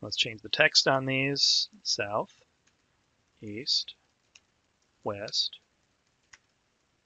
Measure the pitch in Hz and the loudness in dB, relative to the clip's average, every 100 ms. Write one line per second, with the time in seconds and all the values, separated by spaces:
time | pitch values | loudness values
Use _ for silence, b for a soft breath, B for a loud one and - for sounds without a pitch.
0 | 110 - 123 107 104 - 151 - - 135 | -8 -2 -2 -4 -8 2 4 6 4 2
1 | 131 131 139 143 - - - - - - | 2 0 0 2 2 2 0 -6 -6 -4
2 | 104 107 180 - _ _ _ _ _ _ | -2 -2 -4 -10 _ _ _ _ _ _
3 | _ _ _ _ 110 104 147 - - - | _ _ _ _ -12 -10 -2 -2 -2 -12
4 | _ _ _ - _ _ _ _ _ _ | _ _ _ -20 _ _ _ _ _ _
5 | 113 101 110 - - - _ _ _ _ | -8 -8 -4 -4 -4 -6 _ _ _ _
6 | _ _ _ - _ _ _ _ _ _ | _ _ _ -20 _ _ _ _ _ _